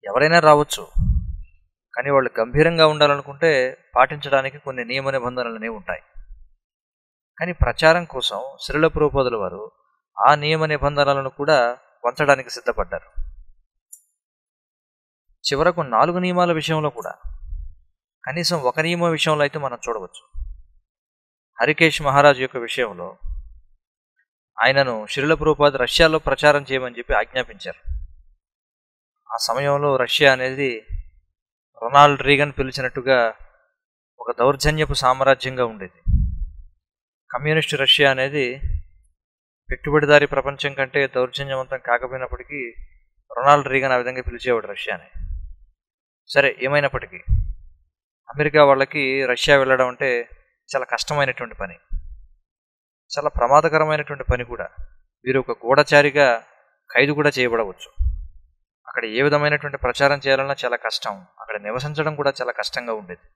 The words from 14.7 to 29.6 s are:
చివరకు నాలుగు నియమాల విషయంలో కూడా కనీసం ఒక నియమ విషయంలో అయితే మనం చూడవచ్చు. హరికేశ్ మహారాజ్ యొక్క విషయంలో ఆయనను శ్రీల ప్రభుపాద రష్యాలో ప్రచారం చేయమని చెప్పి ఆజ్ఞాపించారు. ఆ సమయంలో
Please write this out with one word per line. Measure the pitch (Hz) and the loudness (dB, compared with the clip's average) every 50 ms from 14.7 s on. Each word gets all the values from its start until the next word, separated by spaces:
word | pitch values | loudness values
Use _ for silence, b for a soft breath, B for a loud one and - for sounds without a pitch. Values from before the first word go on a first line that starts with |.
| _ _ _ _ _ _ _ _ _ _ _ _ _ _ | _ _ _ _ _ _ _ _ _ _ _ _ _ _
చివరకు | _ - 143 135 160 175 175 175 | _ -4 -2 2 2 2 2 0
నాలుగు | 156 135 117 110 135 165 170 180 | -4 0 2 2 2 2 2 -2
నియమాల | 180 180 180 180 180 175 170 | -2 0 0 2 2 2 0
విషయంలో | 160 147 156 160 156 151 147 | -2 -2 -2 -2 -2 -2 -4
కూడా | - 117 - - - _ _ - - - - - - - - - - _ _ _ _ _ _ _ _ _ _ | -6 -6 -12 -12 -12 _ _ -14 -14 -12 -12 -12 -12 -12 -12 -14 -16 _ _ _ _ _ _ _ _ _ _
కనీసం | 127 135 175 170 160 175 160 | -8 -6 -4 -4 -2 -4 -2
ఒక | 135 123 - - | -2 -2 -2 0
నియమ | 156 165 175 170 170 | -2 -2 0 0 0
విషయంలో | 170 165 151 - 160 156 151 | 0 0 0 0 0 2 2
అయితే | 143 143 - 156 | 0 -2 -2 -6
మనం | 147 131 120 117 - 120 | -8 -8 -8 -8 -8 -8
చూడవచ్చు. | 117 107 92 90 _ - _ _ _ - - - - - - _ _ _ _ _ _ _ _ _ _ _ _ _ _ _ _ _ _ - | -6 -6 -8 -12 _ -20 _ _ _ -10 -10 -10 -12 -18 -20 _ _ _ _ _ _ _ _ _ _ _ _ _ _ _ _ _ _ -4
హరికేశ్ | 117 135 151 - 165 160 143 - 156 | -2 -2 2 2 2 2 2 0 -2
మహారాజ్ | 143 131 143 143 147 139 127 | 0 2 6 6 6 6 4
యొక్క | 131 127 - | -2 -4 -4
విషయంలో | 131 117 113 - - 123 110 98 87 87 92 - _ - - - - - - - - _ _ _ _ _ _ _ _ _ _ _ _ _ _ _ _ _ _ _ - 110 | -6 -8 -6 -4 -4 -4 -4 -4 -10 -12 -14 -14 _ -10 -10 -10 -10 -12 -16 -20 -20 _ _ _ _ _ _ _ _ _ _ _ _ _ _ _ _ _ _ _ 0 0
ఆయనను | 123 135 139 139 127 117 110 107 | 2 4 2 2 0 -2 -8 -8
శ్రీల | 104 - 139 135 151 160 | -8 -6 -4 0 0 0
ప్రభుపాద | 151 156 156 151 - 147 147 135 | 2 2 0 2 4 2 2 2
రష్యాలో | 131 123 117 - - 165 160 156 156 | 2 -2 -2 2 4 4 4 4 2
ప్రచారం | - - 135 - - 147 143 147 139 127 135 | 0 -2 -2 2 4 4 4 4 0 -2 -4
చేయమని | 131 127 123 120 117 | -4 -4 -6 -10 -12
చెప్పి | 120 - 139 | -6 -2 0
ఆజ్ఞాపించారు. | 107 110 - - 127 123 - 110 95 - 92 - _ _ - - - - - - - _ _ _ _ _ _ _ _ _ _ _ _ _ _ _ _ _ _ _ _ _ _ 110 | -2 -2 -2 -4 -6 -6 -6 -10 -16 -14 -14 -14 _ _ -8 -8 -8 -10 -14 -20 -20 _ _ _ _ _ _ _ _ _ _ _ _ _ _ _ _ _ _ _ _ _ _ -8
ఆ | |
సమయంలో | 117 - - 117 127 | -6 -4 -4 -4 -2